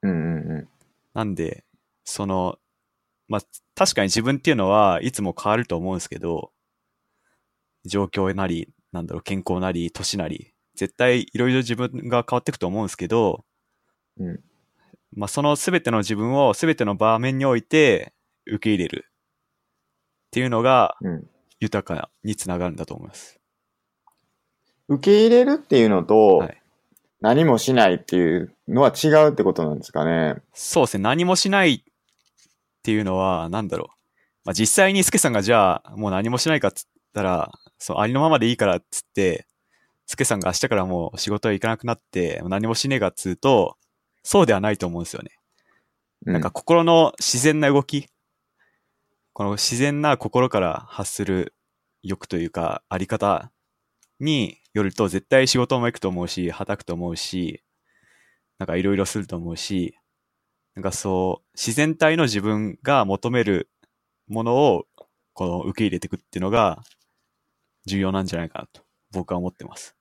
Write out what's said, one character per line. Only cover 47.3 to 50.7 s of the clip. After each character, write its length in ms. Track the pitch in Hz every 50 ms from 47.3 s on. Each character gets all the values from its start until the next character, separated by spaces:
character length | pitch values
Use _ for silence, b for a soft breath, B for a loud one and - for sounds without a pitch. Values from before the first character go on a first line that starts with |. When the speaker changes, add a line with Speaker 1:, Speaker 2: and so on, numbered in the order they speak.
| - 123
Speaker 2:
然 200 | 123 151 151 151
な 80 | 151 139
動 140 | 143 139 135
き、 260 | - - 143 135 _ _ _ _ _ _ _ _ _ _ _ _ _ _ _ _ _ _ _ _ _ _ _ _ _
こ 140 | _ - 101
の 60 | 101 104
自 240 | 104 - - 120 120
然 240 | 131 143 147 147
な 160 | 147 151 139 -
心 320 | - 107 - 123 127 127
か 100 | - 107
ら 260 | 92 85